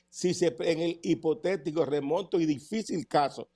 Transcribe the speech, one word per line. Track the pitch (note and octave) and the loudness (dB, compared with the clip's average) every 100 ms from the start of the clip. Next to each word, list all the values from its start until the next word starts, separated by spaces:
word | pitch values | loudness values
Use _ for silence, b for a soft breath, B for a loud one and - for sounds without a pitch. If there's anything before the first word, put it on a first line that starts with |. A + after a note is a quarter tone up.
| b | b
si | - F3+ | -2 0
se, | - F#3 E3 | 2 2 2
en | F3 D#3+ | 0 0
el | E3+ E3 | 0 -2
hipotético, | F#3+ E3 D#3+ D3+ F3 F#3+ D3+ D#3 | 0 0 0 0 -2 -2 -2 0
remoto | C3+ D3 C#3 E3 F3 F3+ | 0 0 0 -2 0 0
y | D#3+ | 2
difícil | C3+ - A3 - F#3 B2+ | 0 -4 -6 -4 -6 0
caso | D3+ C#3 - - | 2 0 -2 -16